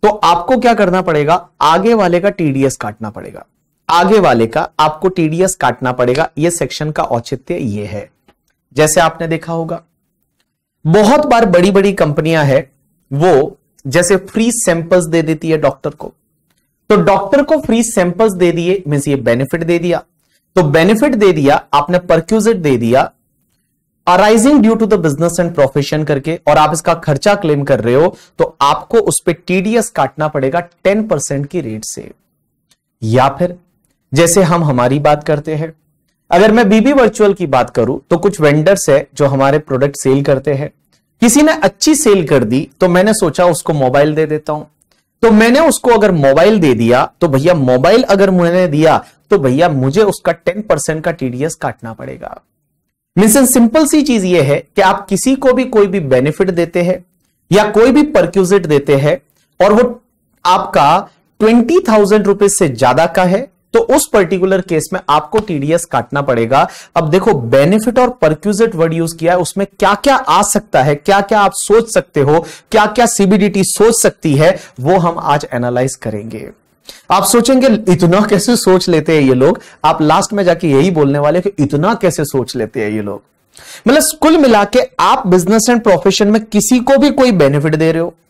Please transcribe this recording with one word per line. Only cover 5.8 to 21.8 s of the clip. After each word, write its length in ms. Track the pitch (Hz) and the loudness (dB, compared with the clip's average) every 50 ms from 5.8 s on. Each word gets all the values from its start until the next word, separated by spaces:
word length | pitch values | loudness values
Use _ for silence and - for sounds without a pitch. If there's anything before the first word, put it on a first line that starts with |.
| 131 127 | -6 -6
पड़ेगा। 380 | 127 127 123 123 127 143 165 - _ - | -2 -2 -2 -2 0 -2 -2 -4 _ -4
ये 120 | 151 175 | -4 -4
सेक्शन 400 | 170 - 147 127 - - 151 156 | -2 -4 -8 -8 -8 -8 -8 -8
का 120 | 151 - | -4 -6
औचित्य 540 | 156 - 120 117 117 - 139 127 _ _ 170 | -4 -4 -4 -6 -6 -8 -12 -12 _ _ -8
ये 280 | 175 156 117 101 107 104 | -8 -6 -8 -8 -8 -10
है। 260 | 98 104 101 95 - _ _ _ _ _ _ _ _ _ _ _ _ _ | -10 -12 -14 -14 -16 _ _ _ _ _ _ _ _ _ _ _ _ _
जैसे 260 | 123 175 202 - 185 | -2 0 0 2 0
आपने 280 | 165 160 160 - 175 160 | 0 0 -2 -6 -8 -6
देखा 240 | 165 156 - - | -6 -8 -6 -8
होगा, 300 | 165 165 165 160 170 - _ _ _ _ _ _ _ _ _ _ _ _ _ _ _ _ _ _ _ _ _ | -8 -8 -6 -8 -10 -14 _ _ _ _ _ _ _ _ _ _ _ _ _ _ _ _ _ _ _ _ _
बहुत 400 | 156 165 208 214 202 269 302 294 | 0 2 2 4 4 2 2 2
बार 180 | 269 247 233 226 | 2 2 2 2
बड़ी-बड़ी 480 | 196 175 175 175 196 190 196 196 202 | 2 2 2 2 4 2 2 2 0
कंपनियां 540 | 190 - 175 156 143 160 156 160 165 160 147 | 0 0 -2 -2 -2 -4 -2 0 0 0 0
हैं, 240 | 139 131 143 - _ _ _ _ _ _ _ _ _ | 2 0 0 -2 _ _ _ _ _ _ _ _ _
वो 460 | 135 139 160 185 165 131 147 - - _ _ _ _ _ _ | -4 0 2 4 4 2 2 0 -6 _ _ _ _ _ _
जैसे 300 | 139 127 170 175 175 202 | -4 -2 -2 0 2 0
फ्री 340 | 185 190 - - 220 226 233 | -2 -2 -4 -4 -2 -2 -2
सैंपल्स 520 | 233 - - - 175 - 160 170 185 180 170 | -2 -2 -2 -2 -2 -2 -2 0 0 0 0
दे 180 | 160 160 170 | 0 -2 -2
देती 280 | 156 151 160 151 - 160 | 0 0 -4 -4 -2 -2
है 80 | 160 156 | -2 0
डॉक्टर 320 | 147 135 135 _ - 151 | 0 -2 -4 _ -12 -12
को, 240 | 143 _ - - _ _ _ _ _ _ _ _ _ _ _ _ _ _ _ _ | -12 _ -18 -20 _ _ _ _ _ _ _ _ _ _ _ _ _ _ _ _
तो 60 | 214 | 0
डॉक्टर 460 | 208 170 202 196 196 196 196 - 277 | 2 2 2 0 0 0 0 0 0
को 180 | 285 - 320 294 | 2 0 -2 -2
फ्री 220 | - - 226 226 | 0 -2 -2 -2
सैंपल्स 500 | 233 233 - 208 180 180 175 180 220 226 | -2 -2 -2 -2 -2 -2 0 0 0 0
दे 200 | 196 175 180 175 | 0 0 0 0
दिए, 300 | 165 170 170 175 185 202 185 147 | 0 -2 -2 -2 -4 -4 -4 -4
मीन्स 200 | 147 143 139 151 | -4 -2 -2 -2
ये 80 | 143 | -4
बेनिफिट 480 | 131 117 120 117 120 139 131 - 165 170 | -2 -2 -2 -2 -2 -2 -4 -4 -6 -4
दे 140 | 165 175 170 | -2 -2 -2
दिया, 260 | 165 180 170 151 - _ _ _ _ _ _ _ _ _ _ | -2 -2 -4 -4 -6 _ _ _ _ _ _ _ _ _ _
तो 60 | 185 | 0
बेनिफिट 520 | 175 151 143 160 165 190 220 214 254 294 254 | 0 2 2 2 2 2 2 2 0 0 0
दे 180 | 214 208 190 | 2 2 2
दिया, 320 | 180 - 135 139 147 - - _ - | 2 2 2 0 0 0 -2 _ -2
आपने 240 | 147 | -2